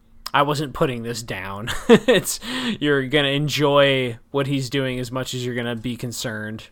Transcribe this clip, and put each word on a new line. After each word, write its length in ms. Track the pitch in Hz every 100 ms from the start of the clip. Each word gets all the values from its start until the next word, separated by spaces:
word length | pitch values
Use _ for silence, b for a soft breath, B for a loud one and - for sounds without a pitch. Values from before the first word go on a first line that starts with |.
| _ - -
I 100 | 135
wasn't 300 | 143 147 147
putting 300 | - 156 123
this 200 | 117 113
down. 460 | 117 98 95 98 113 -
<laughs> 100 | -
It's, 500 | 220 247 202 - - 226 254 247 208
you're 260 | 147 143 131
gonna 200 | 151 139
enjoy 880 | 139 147 139 147 143 139 135 127 113 -
what 160 | 139 139
he's 240 | 139 127
doing 300 | 139 131 127
as 100 | 120
much 240 | 131 127
as 100 | 127
you're 100 | 123 123
gonna 180 | 120 117
be 200 | 123 117
concerned, 720 | 123 117 127 107 107 110 -